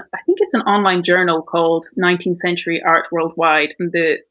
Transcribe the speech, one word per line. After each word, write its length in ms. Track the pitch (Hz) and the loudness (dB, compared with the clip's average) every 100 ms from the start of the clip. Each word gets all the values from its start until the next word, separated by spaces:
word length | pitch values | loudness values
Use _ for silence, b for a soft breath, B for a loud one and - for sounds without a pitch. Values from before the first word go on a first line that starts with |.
| - | -8
I 40 | - - | -6 -2
think 140 | 392 | 0
it's 120 | 403 | 0
an 80 | 233 | -2
online 420 | 208 208 196 180 | 0 2 2 0
journal 380 | 175 180 180 165 | 2 2 2 0
called 420 | 160 170 165 165 - - | -2 0 0 0 -4 -2
Nineteenth 440 | 180 175 180 175 | 0 0 -2 -4
Century 420 | 180 175 170 165 175 | -4 -4 -4 -2 2
Art 200 | 165 - | 2 0
Worldwide. 640 | 170 165 165 165 156 151 - | -4 -4 0 2 2 0 -4
And 140 | 175 | -4
the 260 | 170 160 - - | 0 0 -2 -8